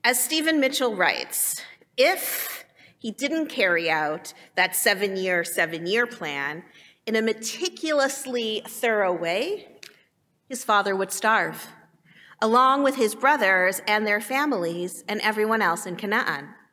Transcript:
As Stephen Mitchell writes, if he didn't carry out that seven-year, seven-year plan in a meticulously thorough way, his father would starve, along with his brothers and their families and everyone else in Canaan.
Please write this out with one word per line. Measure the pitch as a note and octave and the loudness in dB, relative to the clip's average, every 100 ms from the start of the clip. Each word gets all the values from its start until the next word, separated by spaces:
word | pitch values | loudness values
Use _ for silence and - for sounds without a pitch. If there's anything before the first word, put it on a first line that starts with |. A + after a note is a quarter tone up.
As | A#3 B3+ | 2 2
Stephen | - D#4+ D#4 D#4 | 0 0 2 2
Mitchell | C4 C#4 B3+ G3 | 2 2 -2 2
writes, | E3 C#2+ - - - - - - _ - | 0 0 -6 -4 -4 -4 -12 -20 _ 2
if | C#4 F#4+ - - - - - _ - _ | 2 2 -4 -6 -8 -12 -18 _ -20 _
he | A3+ | -12
didn't | G3+ C#4 D#4+ D4+ | -4 -2 -2 -4
carry | - F#3+ E3+ E3+ | 0 2 2 2
out | D#3 D3+ D#3 - - - - | 0 0 -4 -10 -20 -8 -2
that | F#3 | 0
seven-year, | - A3 G3 G3+ F#3+ F#3 F3+ | 2 0 2 -2 -2 0 0
seven-year | E3+ - E3 D#3+ E3+ A3 A#3+ | -2 -2 -2 -2 -2 0 0
plan | A#3 D#3+ C#3+ C#3 D#3+ - - - _ - | -4 -8 -6 -6 -8 -16 -20 -20 _ -2
in | A3 | 0
a | |
meticulously | A3 A3 - - F4 - D#4+ D4+ C4+ C#4 C4 B3 A3+ G#3+ - | 0 -2 -6 -6 -6 -4 -2 2 2 -2 -6 -4 -2 -4 -8
thorough | - A#3+ G#3+ F#3 | -2 0 2 2
way, | F3 E3+ F#3 D#4 G#4 - - - _ _ _ _ _ _ | 0 -2 -2 -2 -6 -10 -20 -20 _ _ _ _ _ _
his | B3+ | -8
father | - G#3 G3 F#3+ | 0 2 2 -2
would | F#3+ | -2
starve, | - A3 A3 E3 D#3 - - _ _ _ - - - | 0 2 2 0 -6 -16 -20 _ _ _ -20 -20 -2
along | A3 A#3+ C4 C#4 | 4 6 6 4
with | C#4 C4+ | 2 2
his | G#3+ | 0
brothers | A3 C4 D4+ G3 F#3 F#3 F#3+ - | 4 4 4 4 4 4 0 0
and | G#3+ G#3+ | 0 2
their | G#3 | 0
families | A3 C4 D4 A3+ E3+ E3+ F3+ - - | 0 -2 0 0 -2 -4 -6 -8 -6
and | G#3+ | -2
everyone | G#3+ G#3+ G#3+ A3+ | 0 2 2 2
else | F#3 F3 F#3 | 2 0 -4
in | E3+ | -8
Canaan. | G#3 A3 - D3 C#3+ - _ | -2 0 0 -4 -10 -20 _